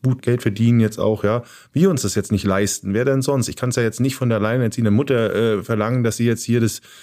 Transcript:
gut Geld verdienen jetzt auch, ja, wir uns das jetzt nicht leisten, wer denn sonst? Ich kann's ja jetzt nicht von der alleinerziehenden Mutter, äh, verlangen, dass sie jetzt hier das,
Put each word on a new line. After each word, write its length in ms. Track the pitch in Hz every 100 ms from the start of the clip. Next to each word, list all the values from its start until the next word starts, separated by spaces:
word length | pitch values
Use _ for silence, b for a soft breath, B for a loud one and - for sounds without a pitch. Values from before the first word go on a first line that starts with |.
gut 180 | 131 131
Geld 220 | - 120
verdienen 360 | 117 101 117 120
jetzt 180 | 110 -
auch, 240 | 104 107
ja, 180 | 101 117 B B B
wir 160 | 143 190
uns 140 | 156
das 100 | 101
jetzt 180 | 107 -
nicht 140 | 101 101
leisten, 480 | 95 101 - 98
wer 120 | 101 127
denn 180 | 135
sonst? 240 | 131 139 -
Ich 80 | -
kann's 200 | 123 123
ja 60 |
jetzt 180 | 113 -
nicht 160 | 131 -
von 140 | 123
der 80 | 110
alleinerziehenden 560 | 107 127 113 117 110
Mutter, 400 | 104 143 123 110
äh, 300 | 101 113 107
verlangen, 400 | 110 110 107 127
dass 140 | 117 107
sie 100 | 117
jetzt 160 | 113
hier 180 | - 120
das, 200 | 113 - B B